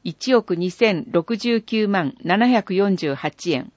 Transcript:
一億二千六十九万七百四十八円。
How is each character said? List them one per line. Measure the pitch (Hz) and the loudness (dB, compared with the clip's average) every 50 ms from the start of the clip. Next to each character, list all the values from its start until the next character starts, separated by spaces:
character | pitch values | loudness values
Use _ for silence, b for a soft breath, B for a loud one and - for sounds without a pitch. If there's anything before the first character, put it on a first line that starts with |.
| _ | _
一 | 175 160 _ - 254 262 | -10 -10 _ 0 2 2
億 | 233 214 - 185 | 2 2 0 -4
二 | 170 175 185 | -2 -2 -4
千 | 170 - 233 220 190 156 - - | 0 2 2 2 2 0 -4 0
六 | - 170 165 - 233 | -2 -2 0 0 -6
十 | 208 - 240 233 226 | -4 0 0 0 0
九 | 220 - 226 220 214 | -2 -2 -2 -2 0
万 | 202 202 190 160 135 - _ - | 0 0 0 0 -2 -6 _ -2
七 | 170 180 | 0 2
百 | 208 233 247 254 220 - - 190 | 2 4 4 4 2 0 0 0
四 | 185 202 202 190 | 0 2 2 0
十 | 170 165 147 139 | 0 0 -4 -4
八 | 131 - 151 _ _ - 175 | -4 -6 -8 _ _ -4 -2
円。 | 151 127 127 - _ | -2 -2 -4 -8 _